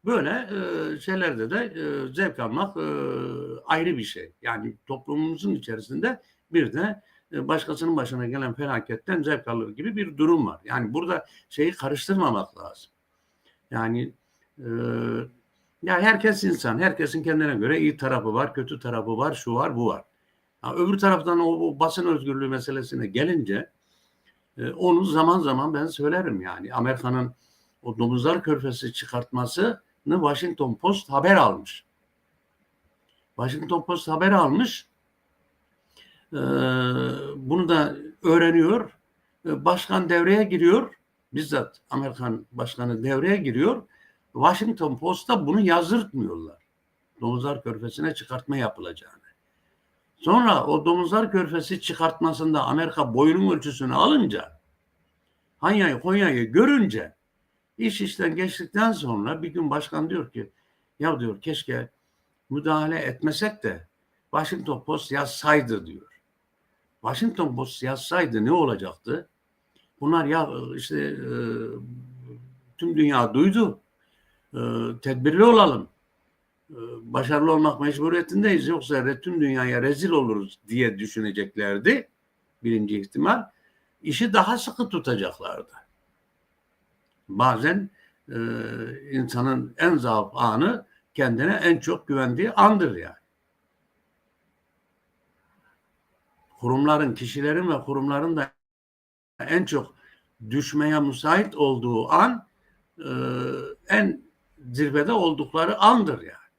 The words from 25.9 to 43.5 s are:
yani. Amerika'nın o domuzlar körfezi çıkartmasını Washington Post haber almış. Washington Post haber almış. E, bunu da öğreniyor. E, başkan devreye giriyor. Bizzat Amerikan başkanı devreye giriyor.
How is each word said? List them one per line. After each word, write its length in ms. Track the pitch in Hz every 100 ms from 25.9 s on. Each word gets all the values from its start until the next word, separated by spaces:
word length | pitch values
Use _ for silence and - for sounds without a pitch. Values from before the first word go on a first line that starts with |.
| - 147 180 175 98
yani. 320 | 92 90 101
Amerika'nın 600 | 123 120 127 123 127 123 - _ _ _ _
o 160 | 123 113
domuzlar 460 | 120 123 139 175
körfezi 500 | 156 143 131 117 127
çıkartmasını 880 | - - 123 120 123 120 - 220 - _ _ -
Washington 680 | 180 147 143 175 - 135 110
Post 340 | 180 196 -
haber 260 | 139 170 190
almış. 500 | 120 92 - - _ _ _ _ _ _ _ _ _ _ _ _ _ _ _ -
Washington 460 | 127 147 151 175
Post 260 | 165 175 -
haber 240 | 156 190
almış. 560 | 196 147 160 240 - - _ _ _ _ _ _ _ _ _ _ _ _ _ _
E, 60 | 147 135 135 131 127 127 127 127 127 139 143
bunu 340 | 131 170 170
da 260 | 160 147 - - -
öğreniyor. 760 | 151 165 170 165 160 202 208 _ _ _ _ _ 165
E, 200 | 143 147
başkan 440 | 180 - 190 170
devreye 340 | 170 175 208
giriyor. 500 | 208 175 175 220 247 - _ _ _
Bizzat 480 | 139 147 143 - _ _
Amerikan 560 | 135 139 127 123 113 -
başkanı 520 | 120 120 - 123 117
devreye 340 | 127 135 170 202
giriyor. 460 | 143